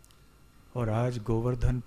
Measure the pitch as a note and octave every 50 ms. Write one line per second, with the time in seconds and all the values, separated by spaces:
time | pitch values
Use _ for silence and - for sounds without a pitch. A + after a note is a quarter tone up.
0 | - - - - - - - - - - - - - - - B2 A#2 G#2+ G#2+ A2+
1 | A#2+ B2+ B2 A2+ G#2 A#2+ A2+ A2+ A#2 B2 B2 A#2+ A#2+ B2 B2+ B2 -